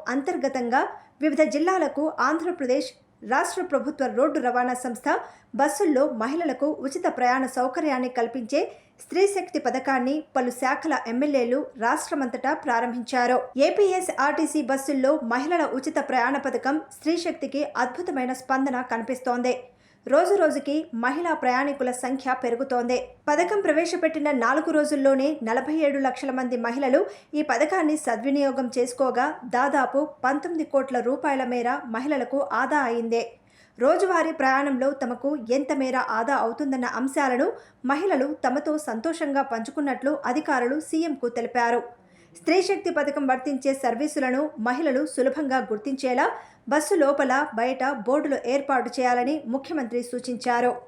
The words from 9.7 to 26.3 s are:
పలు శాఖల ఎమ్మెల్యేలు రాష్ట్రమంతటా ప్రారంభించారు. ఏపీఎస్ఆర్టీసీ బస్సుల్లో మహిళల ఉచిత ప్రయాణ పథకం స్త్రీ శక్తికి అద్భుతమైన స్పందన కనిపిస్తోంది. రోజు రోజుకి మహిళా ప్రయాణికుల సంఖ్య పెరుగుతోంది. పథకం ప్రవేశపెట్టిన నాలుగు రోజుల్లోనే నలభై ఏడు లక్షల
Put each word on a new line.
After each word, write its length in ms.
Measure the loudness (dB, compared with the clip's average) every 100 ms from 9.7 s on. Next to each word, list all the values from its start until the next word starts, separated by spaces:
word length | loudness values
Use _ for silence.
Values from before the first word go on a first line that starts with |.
| -2 0 0 0 -2 -2 -2
పలు 140 | -2
శాఖల 480 | 0 0 0 0 -2 -2
ఎమ్మెల్యేలు 580 | 0 2 2 2 0 -2 -2
రాష్ట్రమంతటా 760 | 0 0 -2 -4 -2 -2 -2
ప్రారంభించారు. 880 | -2 0 0 0 -4 -2 0 2 2 0 2
ఏపీఎస్ఆర్టీసీ 1040 | 4 4 4 2 -2 0 0 2 0 0
బస్సుల్లో 580 | 0 -2 0 2 4 2
మహిళల 420 | 0 -2 0 0 0
ఉచిత 300 | -2 -2 -2
ప్రయాణ 380 | 0 2 2 0
పథకం 440 | -2 -2 0 -2 -4
స్త్రీ 260 | -6 -2 -2
శక్తికి 460 | -2 -4 -4 -4 -2 -2
అద్భుతమైన 560 | -2 -2 -4 -2 -2
స్పందన 480 | -4 -2 0 0 -2
కనిపిస్తోంది. 840 | -2 -4 -4 -4 -2 0 0 -2 -6 _ _ _ 2
రోజు 280 | 4 6 4
రోజుకి 520 | 4 2 -2 -2 -2
మహిళా 400 | -2 0 0 0
ప్రయాణికుల 580 | 0 2 2 0 -2 -2
సంఖ్య 440 | -2 -4 -2 -2 -2
పెరుగుతోంది. 640 | -2 -2 0 0 0 -2 -4 -6 0
పథకం 340 | 2 2 2
ప్రవేశపెట్టిన 680 | 2 2 2 0 0 0 0
నాలుగు 400 | 2 2 2 2
రోజుల్లోనే 680 | 2 2 2 4 4 2 -2
నలభై 300 | -2 -2 0
ఏడు 260 | 2 2 2
లక్షల 320 | 0 -2 -4